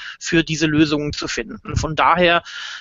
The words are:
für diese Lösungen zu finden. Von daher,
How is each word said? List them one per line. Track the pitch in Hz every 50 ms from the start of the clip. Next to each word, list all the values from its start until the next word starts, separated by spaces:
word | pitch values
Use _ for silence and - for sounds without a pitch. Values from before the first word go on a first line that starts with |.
| - - - -
für | - - 170 165 160
diese | - 160 139 165
Lösungen | 160 151 151 160 147 151 147 147 147
zu | - - - -
finden. | - - 120 - 135 - - 151 147
Von | - - 151 156
daher, | - 135 135 165 175 180 170 170 170 - - - - - - - -